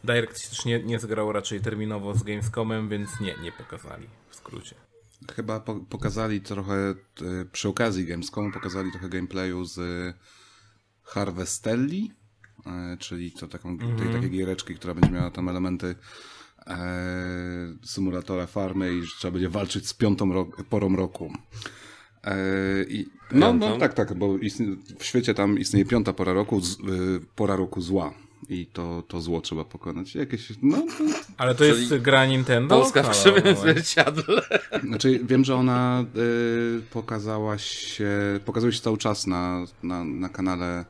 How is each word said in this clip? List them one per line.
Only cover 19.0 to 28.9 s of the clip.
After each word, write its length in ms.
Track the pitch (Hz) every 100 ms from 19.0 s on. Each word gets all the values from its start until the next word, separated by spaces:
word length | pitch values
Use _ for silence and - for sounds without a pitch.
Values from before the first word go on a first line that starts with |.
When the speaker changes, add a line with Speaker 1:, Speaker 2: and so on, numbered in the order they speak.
Speaker 2:
że 100 | 85 -
trzeba 140 | 92
będzie 160 | 87 90
walczyć 400 | 92 98 98 -
z 60 |
piątą 380 | - 107 101 98
ro-, 180 | 92 92 - -
porą 260 | 107 98 95
roku. 360 | 92 - 80 - - 110 - - - - - _
E, 120 | 101 98 95 95 95 98 -
i, 200 | 107 - - -
no, 200 | 131 196
no, 140 | 247 214
Speaker 3:
Piątą? 120 | 113
Speaker 2:
tak, 140 | 147
tak, 200 | - 104
bo 220 | 90 101 95
istnie-, 380 | 107 - 107 95 - -
w 60 |
świecie 300 | - 123 120
tam 240 | 101 101 101
istnieje 280 | - 101 101
piąta 260 | 120 104
pora 200 | - 92
roku, 280 | 92 95 104
z-, 200 | 87 98
e, 40 | 98 92 92 92 80
pora 220 | - 104 95
roku 240 | 92 -
zła. 340 | 85 92 78 - - _ -
I 180 | 90 85
to, 360 | 90 85